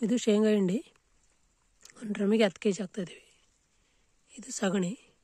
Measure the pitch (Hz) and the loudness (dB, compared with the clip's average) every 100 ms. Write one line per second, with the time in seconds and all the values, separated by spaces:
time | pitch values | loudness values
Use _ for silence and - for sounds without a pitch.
0 | 214 240 - 208 214 214 185 214 - _ | -2 0 2 2 4 2 2 -2 -6 _
1 | _ _ _ _ _ _ _ _ - - | _ _ _ _ _ _ _ _ -20 -14
2 | 214 202 196 220 208 - 220 190 190 - | -8 -2 2 4 2 0 -2 -2 -6 -10
3 | 175 - _ _ _ _ _ _ _ _ | -10 -12 _ _ _ _ _ _ _ _
4 | _ _ _ - 214 - 196 196 175 240 | _ _ _ -20 -14 -6 -2 0 -2 -6
5 | _ _ | _ _